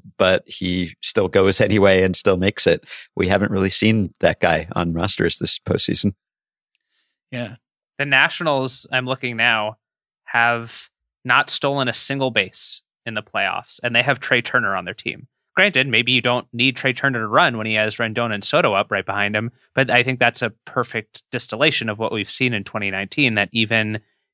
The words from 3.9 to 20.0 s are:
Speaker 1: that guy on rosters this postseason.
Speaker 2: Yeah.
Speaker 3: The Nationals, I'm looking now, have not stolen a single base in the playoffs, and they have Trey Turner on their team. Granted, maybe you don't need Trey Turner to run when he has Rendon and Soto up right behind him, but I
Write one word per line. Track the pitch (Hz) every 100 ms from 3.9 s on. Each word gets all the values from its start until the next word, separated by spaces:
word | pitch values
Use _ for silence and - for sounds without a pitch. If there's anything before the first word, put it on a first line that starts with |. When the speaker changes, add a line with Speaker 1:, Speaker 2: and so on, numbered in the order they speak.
| 110 95 -
Speaker 1:
that | 85 80
guy | 87 82 82
on | - 87
rosters | 82 92 - 85 -
this | - -
postseason. | - - - 95 101 - _ _ _ _ _ _ _ _ _ _ _
Speaker 2:
Yeah. | 123 120 120 _ _ _ -
Speaker 3:
The | 143
Nationals, | 135 160 - 165 139 131 - -
I'm | 127 127
looking | 131 123 113
now, | 120 113 107 110 _ _ _ _ -
have | 120 117 117 117 - - _ _ _ -
not | 127 -
stolen | - 143 139 123
a |
single | - - 139 131
base | 110 95 - - - _ _ 120
in |
the | 110
playoffs, | - 101 98 92 - -
and | 120
they | 120
have | 123 131
Trey | - 127
Turner | 117 127 104
on | 95 90
their |
team. | 98 - - - _ _
Granted, | - 202 135 135
maybe | 113 120
you | 127
don't | 123 123 -
need | 117 131 127
Trey | 135
Turner | 131 139 123
to | 107
run | 127 170 117
when | 110
he |
has | 107 107 -
Rendon | 113 110 117
and | 104
Soto | - 151 135
up | 98 104
right | 98 92
behind | 101 101 107
him, | 117 - _ -
but | 131
I | 123